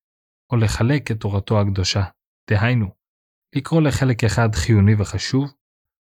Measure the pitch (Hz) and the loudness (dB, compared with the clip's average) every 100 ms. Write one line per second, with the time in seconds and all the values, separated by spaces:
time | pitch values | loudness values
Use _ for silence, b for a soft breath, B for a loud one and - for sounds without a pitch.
0 | _ _ _ _ _ 120 107 - 113 143 | _ _ _ _ _ 0 0 0 0 0
1 | - 110 101 101 - 107 101 98 90 104 | -2 -6 -4 -4 0 0 0 0 -2 -2
2 | 95 - _ _ - 110 113 123 98 - | -4 -8 _ _ -4 0 2 0 -2 -8
3 | _ _ _ _ _ 143 - 165 147 - | _ _ _ _ _ -8 -2 0 2 0
4 | 131 117 113 - 117 107 - 110 101 107 | 0 0 0 0 0 0 2 4 4 4
5 | 90 95 - 131 143 - _ _ _ _ | 0 -6 -4 -2 -4 -10 _ _ _ _